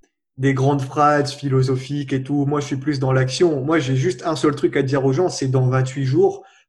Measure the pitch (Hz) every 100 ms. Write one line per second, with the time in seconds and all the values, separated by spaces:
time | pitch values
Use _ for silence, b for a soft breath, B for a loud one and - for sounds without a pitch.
0 | _ _ _ - 135 131 135 143 127 151
1 | 147 147 135 - 143 131 127 127 - 147
2 | 135 135 135 143 139 147 139 135 151 135
3 | 131 131 131 - 175 143 143 160 131 131
4 | 175 180 170 156 151 135 170 143 131 139
5 | 135 135 180 - 131 131 127 131 131 143
6 | 131 156 190 - b b